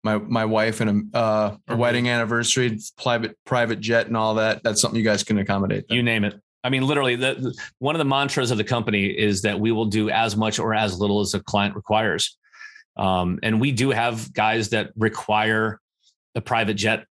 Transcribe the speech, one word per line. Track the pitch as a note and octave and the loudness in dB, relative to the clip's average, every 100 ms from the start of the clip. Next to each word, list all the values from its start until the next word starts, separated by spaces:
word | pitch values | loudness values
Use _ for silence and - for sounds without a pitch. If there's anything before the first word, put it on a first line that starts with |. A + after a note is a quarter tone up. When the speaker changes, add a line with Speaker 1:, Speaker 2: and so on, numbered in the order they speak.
Speaker 1:
my, | G#2+ G#2+ | 0 -2
my | G#2 A#2 A2 | 0 0 2
wife | A2 A2 G#2+ | 2 2 2
and | A2 G#2 G#2 | 0 0 0
a, | A#2 | 0
uh, | |
a | A2 G#2+ G#2 G#2 - | 2 2 0 -4 -6
Speaker 2:
Mm-hmm. | A#2 | 0
Speaker 1:
wedding | A#2+ B2 B2 | 2 2 0
anniversary, | A#2+ A2+ A#2 A2+ - B2 G#2+ - - | 0 0 0 2 0 0 -2 -10 -6
private, | B2+ A#2 A2 - - | 0 0 -2 -8 -2
private | B2+ A2+ A2 | 0 0 -2
jet | G#2+ A#2 A2 | 0 0 2
and | A2+ | 0
all | A2 A2 | 0 2
that, | A2 G#2+ | 0 0
that's | A#2 G#2+ | 0 0
something | - A2+ | 0 0
you | A2 | 2
guys | G2+ | 0
can | - G#2+ | 0 0
accommodate | G2 G2 G2 G2+ - | 0 0 0 -2 -2
then. | A#2+ | 0
Speaker 2:
You | |
name | A#2+ A2+ | 0 0
it. | G#2 - _ _ B2+ | -2 -4 _ _ -4
I | |
mean, | C3 C3 | 0 0
literally, | D3 C3+ A#2+ | 0 0 0
the, | C3 | -2
the, | C3 B2+ - - _ | -2 -6 -8 -16 _
one | C3 | -4
of | E3 | 0
the | C#3 | 0
mantras | C3+ C#3 C#3+ A#2+ | 0 0 0 0
of | A2 | 0
the | |
company | G#2 A#2+ A2 G#2 G2 | 0 0 0 0 0
is | - G#2 F#2+ | 0 0 2
that | G2+ G2+ | 0 0
we | A2 | 0
will | A2 A2 | 0 0
do | G#2+ G#2+ | 0 2
as | A2 A2+ G#2 | 0 0 0
much | A2 - | 0 0
or | A2 | -2
as | A2 G#2+ F2+ | 0 0 0
little | G#2 G#2 | 2 2
as | G2 | 0
a | G2 | -4
client | - G#2 G2+ G2+ | -2 0 0 -4
requires. | - G#2+ A2 E2 - _ _ - - - _ - | 0 0 2 0 -2 _ _ -20 -20 -20 _ -4
Um, | F#2+ F#2 F2 F2 | 0 0 0 -2
and | A2 A2 | 0 2
we | C#3 | 2
do | A#2+ C3+ | 2 0
have | A#2 A#2 A#2 G2+ | 2 0 -2 -6
guys | - A2 A2+ G#2 | 0 2 2 0
that | A2 - A2 | -2 -2 0
require | A2 - - G#2+ A2 A2 A2 G#2 _ _ _ _ _ A#2 | -2 0 0 2 2 2 0 -4 _ _ _ _ _ -10
a | |
private | - A#2 G#2+ G2+ | -2 0 0 0
jet | G#2+ A2 - | 0 -2 -6